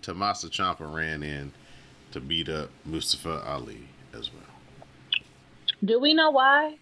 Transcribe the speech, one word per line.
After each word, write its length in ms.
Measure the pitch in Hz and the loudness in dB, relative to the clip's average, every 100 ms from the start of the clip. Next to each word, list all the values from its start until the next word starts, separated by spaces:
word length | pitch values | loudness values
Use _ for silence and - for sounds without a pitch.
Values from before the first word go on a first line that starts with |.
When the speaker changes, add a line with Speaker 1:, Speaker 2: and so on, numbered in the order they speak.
Speaker 1:
Tommaso 460 | - 90 101 98 85 | -10 -4 -2 -2 -6
Ciampa 420 | - 95 - 76 | -2 -2 -2 -6
ran 320 | 80 80 76 | -4 -4 -4
in 300 | 76 73 69 - - - - - - | -6 -8 -10 -14 -20 -20 -20 -20 -14
to 80 | - | -12
beat 260 | 67 82 80 | -6 -6 -4
up 220 | 78 73 - 76 | -6 -8 -12 -10
Mustafa 580 | 80 - - 82 78 - | -6 -2 -4 -2 -6 -6
Ali 440 | 71 58 - 67 - - | -8 -8 -16 -20 -20 -20
as 180 | - - | -14 -14
well. 100 | - - - - - - - - - - _ _ - - - 196 | -14 -20 -20 -20 -20 -20 -20 -6 -6 -6 _ _ -10 -8 -4 2
Speaker 2:
Do 140 | 226 | 4
we 160 | 285 320 | 4 6
know 160 | 311 | 6
why? 460 | 277 262 285 302 311 | 6 8 6 4 -4